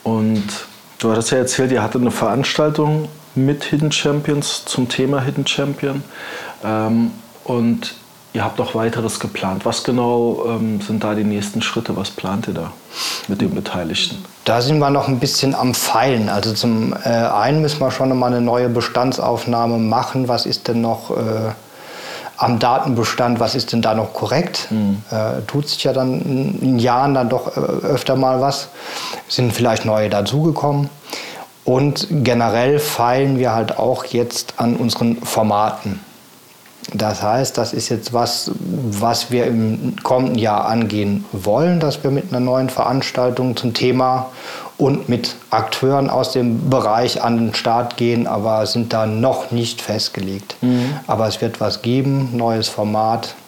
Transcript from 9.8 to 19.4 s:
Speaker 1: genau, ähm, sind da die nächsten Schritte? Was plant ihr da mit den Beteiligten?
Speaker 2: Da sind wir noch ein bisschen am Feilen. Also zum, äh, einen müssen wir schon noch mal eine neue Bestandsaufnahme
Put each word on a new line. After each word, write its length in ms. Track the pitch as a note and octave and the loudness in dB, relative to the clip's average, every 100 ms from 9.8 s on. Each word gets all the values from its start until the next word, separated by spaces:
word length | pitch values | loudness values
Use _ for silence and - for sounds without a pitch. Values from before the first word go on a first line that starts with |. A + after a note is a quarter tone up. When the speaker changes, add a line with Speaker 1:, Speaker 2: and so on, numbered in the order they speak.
Speaker 1:
genau, 600 | - B2 A#2+ A#2+ A#2 G#2+ A#2 | 0 2 2 2 2 0 -2
ähm, 340 | A#2 A2 G#2+ | 0 0 -2
sind 220 | G2+ G#2+ | -2 -2
da 120 | G#2+ G#2+ | 0 0
die 80 | |
nächsten 380 | G#2 G#2 G2+ A#2 | 0 0 -2 -2
Schritte? 340 | A2+ - A2 G2 | -2 -2 -4 -4
Was 140 | F#2+ | -4
plant 380 | - - G2+ - | -6 -4 -2 -2
ihr 60 | |
da 180 | F2 E2 - - - - - - | -4 -6 -10 -16 -8 -6 -6 -4
mit 140 | G2+ | 0
den 120 | F#2+ | 0
Beteiligten? 640 | - - F#2 E2 - - - - - | 0 -4 -4 -4 -2 -4 -6 -12 -6
Speaker 2:
Da 180 | - A2+ | 0 2
sind 180 | B2 D#3 | 4 4
wir 100 | C#3+ | 4
noch 180 | C#3 C3+ | 2 2
ein 120 | B2+ | 0
bisschen 360 | - - C3+ C3+ | 0 0 0 2
am 180 | B2 | 0
Feilen. 560 | A#2 - A2+ C3 A#2+ G#2 | 0 0 2 2 2 2
Also 240 | G2+ G#2 | 0 -2
zum, 400 | G#2+ B2 A2+ A2+ | 0 0 2 0
äh, 160 | - - | -2 0
einen 520 | A#2 A#2 G#2 A2+ D3+ | 0 2 2 2 2
müssen 180 | D3+ D3 | 2 2
wir 120 | C3 | 0
schon 180 | - C3 | 2 2
noch 60 | B2+ | 2
mal 120 | B2 | 2
eine 140 | B2 | 2
neue 280 | A#2+ A#2+ B2 | 4 4 2
Bestandsaufnahme 1080 | A#2+ A2+ - B2+ B2+ A#2 A#2 | 2 0 0 0 2 0 0